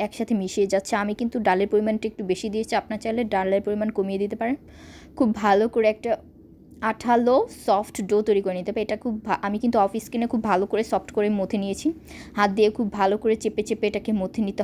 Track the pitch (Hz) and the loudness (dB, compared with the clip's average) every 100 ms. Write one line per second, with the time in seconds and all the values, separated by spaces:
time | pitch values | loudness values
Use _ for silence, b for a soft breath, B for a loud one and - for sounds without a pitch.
0 | 208 - 226 220 185 - 196 196 196 214 | -6 -4 -2 0 0 0 2 0 0 -2
1 | 208 208 233 240 208 185 202 208 214 214 | -2 -4 -4 0 2 2 2 2 2 0
2 | 220 214 190 185 220 214 220 214 - 214 | -4 -4 -4 -2 -2 -4 -2 -2 -2 -6
3 | 226 226 220 196 190 196 208 208 214 214 | -4 -2 0 0 2 0 0 -2 -2 -2
4 | 190 196 202 220 226 277 - B B B | -2 -2 -4 -2 -4 -4 -8 B B B
5 | B - 240 214 208 202 233 240 214 214 | B 0 0 2 4 4 4 2 2 0
6 | 233 220 - - - - - - 220 220 | -2 -4 -4 -20 -20 -20 -20 -6 -4 -2
7 | 233 240 240 262 466 - - 202 - - | 2 4 6 4 2 -2 2 2 0 -6
8 | 190 208 214 196 196 180 180 214 208 208 | 0 2 4 2 0 -4 -4 -4 -4 -4
9 | 247 214 214 185 202 208 240 226 196 220 | -4 -6 -4 -2 -2 -2 2 2 2 0
10 | - 233 233 233 226 185 202 196 233 196 | -6 -4 -2 -2 2 2 2 -2 0 -2
11 | - - 208 208 190 208 196 196 311 330 | -2 -2 0 0 -2 -2 -4 -4 -4 -4
12 | B B B - 208 196 214 214 214 208 | B B B 0 2 4 2 2 -2 0
13 | 196 208 226 220 214 220 214 220 208 208 | 2 2 0 0 -2 -4 -4 -2 -2 -2
14 | 240 214 185 - 196 196 | -2 -2 -2 -2 -2 -2